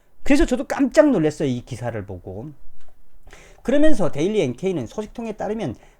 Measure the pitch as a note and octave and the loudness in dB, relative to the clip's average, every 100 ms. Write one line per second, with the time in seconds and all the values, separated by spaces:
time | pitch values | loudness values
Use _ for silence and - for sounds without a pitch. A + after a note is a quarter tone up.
0 | _ - - C#4+ E4 B3 - - C4+ E4 | _ -4 2 4 2 -2 -4 -4 0 4
1 | D4+ G#3+ D#3 D3+ D3 B2 - A#2+ A#2+ A2 | 4 4 0 -2 -4 -6 -8 -10 -8 -10
2 | G2 F#2 - F#2+ D3 C#3 - - - - | -12 -14 -14 -16 -16 -10 -8 -6 -6 -10
3 | - - - - - - - C#4+ D4+ - | -16 -16 -18 -20 -20 -10 0 6 8 8
4 | D#3 C#3 F3 G#3+ C#3 A#2+ F#3+ E3+ A2 - | 6 0 -2 -2 -2 -4 -6 -6 -8 -10
5 | G#3 - A3+ G#3 F#3+ A3+ D#3+ - - | -12 -12 -12 -10 -8 -8 -8 -10 -18